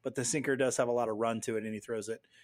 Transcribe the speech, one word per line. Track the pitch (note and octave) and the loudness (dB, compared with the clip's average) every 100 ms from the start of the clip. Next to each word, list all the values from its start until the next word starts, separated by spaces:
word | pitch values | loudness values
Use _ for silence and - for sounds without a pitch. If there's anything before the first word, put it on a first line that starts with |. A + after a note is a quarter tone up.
but | C3+ A#2+ | -4 -2
the | B2+ | 0
sinker | D#3 C3+ C3 | 0 2 2
does | C3 A#2+ | 2 4
have | B2 | 2
a | |
lot | A#2+ A2+ | 2 2
of | G#2+ | 2
run | A2+ A2+ | 0 0
to | G#2+ A2 | -2 -4
it, | |
and | A2 | -4
he | G#2+ | -8
throws | - A2+ G#2 | -6 -6 -4
it. | A2+ _ - | -8 _ -20